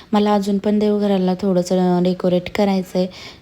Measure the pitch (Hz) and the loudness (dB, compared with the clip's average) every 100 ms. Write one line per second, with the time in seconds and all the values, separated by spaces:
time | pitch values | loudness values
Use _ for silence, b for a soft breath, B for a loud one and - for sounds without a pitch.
0 | B 208 208 208 196 202 208 208 214 208 | B 0 2 2 0 -2 0 0 2 2
1 | 202 196 185 180 202 180 175 185 180 180 | 0 2 0 0 0 0 0 2 2 2
2 | 180 180 185 180 180 - 202 190 180 185 | 0 0 0 0 -2 -2 0 -2 -2 -4
3 | 185 B B B | -4 B B B